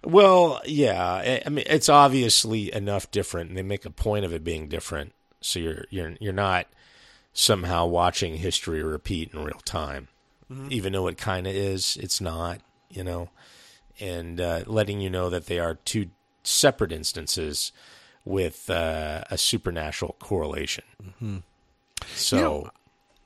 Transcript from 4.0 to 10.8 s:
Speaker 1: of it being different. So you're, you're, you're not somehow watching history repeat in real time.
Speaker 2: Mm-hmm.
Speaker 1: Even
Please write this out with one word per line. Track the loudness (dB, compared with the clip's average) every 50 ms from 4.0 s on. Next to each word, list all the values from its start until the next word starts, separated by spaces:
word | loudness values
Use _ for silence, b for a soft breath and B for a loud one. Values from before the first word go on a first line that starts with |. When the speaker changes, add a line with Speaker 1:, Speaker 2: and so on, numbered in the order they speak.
| -2 0 0 0 0
Speaker 1:
of | -2 -4
it | -6 -4
being | -4 -6 -6 -6 -6
different. | -8 -8 -8 -6 -8 -8 -8 -10 _ _ _ _ _ _
So | -8 -6 -4 -2
you're, | -2 -4 -4 -6 -10 -10
you're, | -8 -6 -6 -6 -8 -8
you're | -6 -4 -2
not | 0 2 2 2 2 0 _ b b b b b b b b b b b b b
somehow | 0 4 4 4 2 2 -2 0 2 2 2
watching | 2 4 2 2 2 0 -4 -4 -4 -4
history | -4 -2 -2 -2 -4 -4 -6 -4 -4
repeat | -4 -4 -6 -6 -6 -6 -4 -6 -8 -10
in | -10 -10
real | -10 -10 -10 -12
time. | -6 -6 -4 -6 -6 -8 -12 -14 -16 _ _ _ _ _ _ _ _
Speaker 2:
Mm-hmm. | -16 -14 -10 -6
Speaker 1:
Even | -6 -4